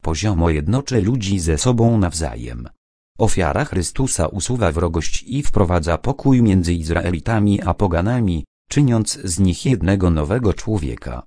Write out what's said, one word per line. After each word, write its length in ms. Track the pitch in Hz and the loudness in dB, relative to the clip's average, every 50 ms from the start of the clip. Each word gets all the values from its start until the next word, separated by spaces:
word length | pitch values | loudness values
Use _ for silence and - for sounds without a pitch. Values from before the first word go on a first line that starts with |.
Poziomo 480 | _ 80 80 78 95 107 101 82 85 85 | _ -4 -4 -2 -2 -2 0 2 2 2
jednoczy 520 | 80 76 73 78 107 131 - - 131 117 | 0 0 -2 -2 -2 -2 -2 0 0 0
ludzi 360 | 95 101 127 135 98 98 101 95 | 0 0 -2 -2 -2 -2 -2 -2
ze 200 | 82 80 - 113 | 0 -2 -2 0
sobą 400 | - 127 123 117 113 117 117 107 | 2 0 2 4 4 2 4 2
nawzajem. 720 | 95 87 80 - 82 69 57 58 58 58 58 58 60 62 - _ _ _ _ _ _ _ _ - | 0 0 -2 -4 -6 -6 -8 -10 -12 -12 -12 -12 -14 -14 -18 _ _ _ _ _ _ _ _ 0
Ofiara 460 | 110 107 - - 90 73 71 101 147 | 2 2 2 2 2 0 0 -2 -2
Chrystusa 640 | - - 92 85 - - - 135 131 - - 85 | -2 -2 -4 -4 -2 -2 -4 -2 -2 0 -2 -2
usuwa 460 | 76 - - - - 123 123 107 87 | -2 -2 -6 -4 -4 -2 0 0 0
wrogość 520 | 76 82 85 85 80 85 78 - - - - | 0 0 -2 0 -2 0 -2 0 -2 -2 -4
i 160 | - 120 143 | -4 -6 -2
wprowadza 560 | 143 - - 107 101 82 90 87 78 85 82 78 | 0 2 4 4 4 4 2 0 0 0 -2 -2
pokój 440 | - 117 135 - - 135 131 123 | -2 -4 -4 0 2 2 4 4
między 320 | 117 107 95 92 85 85 87 | 4 4 4 4 2 2 -2
Izraelitami 880 | 85 78 78 85 82 85 87 90 78 - - 113 110 101 104 101 - | -2 -2 -2 -2 -2 -2 -2 -4 -4 -2 -2 0 2 2 2 2 0
a 120 | - - 87 | 0 -2 0
poganami, 720 | - 104 95 85 82 90 107 123 127 113 95 85 78 71 _ _ _ _ _ | 0 0 0 2 0 0 0 0 0 0 0 0 -2 -4 _ _ _ _ _
czyniąc 500 | - 143 147 131 117 110 107 - - - - | 0 2 4 4 4 2 0 -2 -4 -6 -6
z 140 | 95 85 90 | -6 0 2
nich 280 | 98 92 85 - - | 2 2 2 0 0
jednego 440 | 139 131 - 82 90 98 95 92 87 | 0 0 2 2 2 2 2 2 2
nowego 440 | 82 78 76 73 98 127 123 101 82 | 2 2 0 0 -2 0 2 0 0
człowieka, 680 | - - - 107 104 76 65 58 - - 65 60 62 - | 0 -4 -4 -4 -2 -2 -4 -8 -8 -12 -12 -12 -12 -14